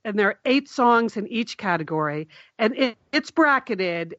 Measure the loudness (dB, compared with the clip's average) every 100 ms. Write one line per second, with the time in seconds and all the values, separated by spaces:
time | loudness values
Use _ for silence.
0 | -4 0 0 0 0 0 0 2 4 4
1 | 2 -2 -6 -6 -6 -6 -2 -2 -2 -2
2 | -2 -4 -10 -16 -20 -2 -2 0 -2 -4
3 | _ -6 -2 2 2 2 0 -4 -4 -4
4 | -6